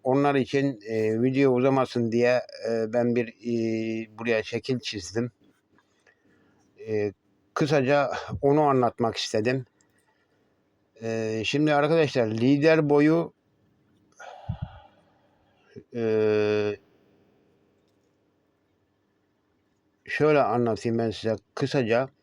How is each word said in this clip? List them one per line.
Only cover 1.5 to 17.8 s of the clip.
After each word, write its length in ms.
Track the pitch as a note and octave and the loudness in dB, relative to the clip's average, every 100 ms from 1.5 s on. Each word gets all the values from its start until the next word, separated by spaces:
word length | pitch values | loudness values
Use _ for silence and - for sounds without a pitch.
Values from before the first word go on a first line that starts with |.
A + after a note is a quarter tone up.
uzamasın 600 | B2 C3 C3+ B2 B2 A#2 | 4 2 2 0 -2 0
diye, 300 | A#2 A#2+ B2 - - A2 | 2 2 2 -2 -10 -4
e, 240 | A2+ A2 | -4 -2
ben 240 | A#2+ A#2+ A#2+ | 0 0 0
bir, 120 | A2+ | -2
e, 880 | - A#2 A#2 A2+ A2+ A2+ A2+ A2 A2 | -8 -4 -2 -2 -2 -4 -6 -10 -8
buraya 240 | A#2 A2 | -2 -2
şekil 380 | - A#2 - B2 | -2 -8 -4 -6
çizdim. 520 | - G#2+ F2+ G#2 A#2+ _ _ _ _ _ _ _ _ _ _ _ _ _ _ _ A2 | -6 -10 -6 -6 -6 _ _ _ _ _ _ _ _ _ _ _ _ _ _ _ -4
E, 240 | G#2+ G#2 - _ _ _ | -2 -2 -6 _ _ _
kısaca 560 | - D3+ D3+ B2+ C#3+ C#3 - - F#2 | -4 0 2 2 2 0 -4 -10 -2
onu 200 | C#3 D3 | 2 4
anlatmak 540 | D3 C3+ A#2+ - A#2 G#2+ | 4 2 0 0 -4 -4
istedim. 500 | - A2 A2 C3 B2 _ _ _ _ _ _ _ _ _ _ _ _ _ | -4 -2 0 -2 -6 _ _ _ _ _ _ _ _ _ _ _ _ _
E, 400 | A2+ A2+ A2 A2 | -6 -4 -4 -4
şimdi 300 | G#2 C#3+ D3+ | -2 0 2
arkadaşlar 520 | C#3+ D3 E3 D3 C3 A2 | 2 2 2 2 0 0
lider 640 | A2 B2 C#3+ D#3+ D#3+ D3 | 2 2 4 4 4 4
boyu, 420 | D3 D3+ E3 D#3+ _ _ _ _ _ _ _ _ _ - - - - - - - _ _ _ _ _ _ _ _ - _ | 4 4 2 -2 _ _ _ _ _ _ _ _ _ -20 -18 -12 -12 -12 -16 -20 _ _ _ _ _ _ _ _ -20 _
e, 800 | A#2+ A2+ A2 G#2+ G#2+ G#2 G#2+ G#2 G#2 _ _ _ _ _ _ _ _ _ _ | -6 -2 2 2 2 2 0 -2 -6 _ _ _ _ _ _ _ _ _ _